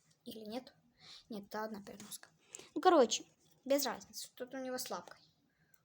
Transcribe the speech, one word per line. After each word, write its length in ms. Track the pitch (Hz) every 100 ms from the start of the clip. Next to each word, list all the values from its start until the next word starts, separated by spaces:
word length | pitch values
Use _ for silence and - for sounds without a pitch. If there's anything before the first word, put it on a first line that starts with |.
| _ _
Или 160 | 240 220
нет? 320 | 214 240 254 - _ _ - - -
Нет, 160 | 208
это 200 | 202 -
одна 160 | 220 202
переноска. 480 | 202 196 - - - _ _ - -
Ну, 60 | 311
короче, 440 | 370 330 226 - - _ _ _
без 220 | 262 277 262
разницы. 420 | 196 - - -
Тут 180 | - 254
у 40 | 269
него 180 | 254 254
с 140 | -
лапкой. 300 | 185 - - - _ _ _ _ _